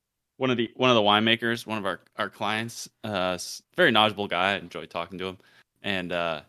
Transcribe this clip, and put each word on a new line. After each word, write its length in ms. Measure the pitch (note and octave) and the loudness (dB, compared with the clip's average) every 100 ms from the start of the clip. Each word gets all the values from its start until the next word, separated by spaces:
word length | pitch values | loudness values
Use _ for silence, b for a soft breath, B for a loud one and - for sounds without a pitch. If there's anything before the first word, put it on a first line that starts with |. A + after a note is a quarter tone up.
| _ _ _ - | _ _ _ -4
one 120 | C3 | 0
of 60 | B2 | 0
the, 160 | A2 - | -2 0
one 120 | B2+ | 4
of 60 | A#2 | 4
the 60 | |
winemakers, 680 | G#2 G#2 A2 A2+ A#2 A#2 A2+ | 6 4 4 2 0 -4 -6
one 100 | G#2+ | -6
of 80 | G2 | -4
our, 140 | E2+ _ - | -6 _ -8
our 120 | G2+ | -8
clients, 580 | - G#2 G#2+ A2+ - - _ | -6 -4 -4 -6 -10 -16 _
uh, 300 | A2 G2+ F#2 F2+ | -6 -2 -2 -2
s-, 260 | - - _ - | -8 -16 _ 2
very 160 | E3+ | 4
knowledgeable 380 | A2 G#2+ G2+ G2+ | 6 4 2 -2
guy. 240 | F2 F#2+ | 0 0
I 40 | F#2+ | 0
enjoy 260 | E2+ E2+ E2 | -6 -12 -10
talking 340 | F2 F2 F2+ | -8 -8 -8
to 60 | F#2+ | -8
him. 100 | F#2 b b b _ | -10 b b b _
And, 300 | G#2 F#2+ F2 | -6 -6 -4
uh, 300 | F2 E2+ D#2 | -4 -2 -4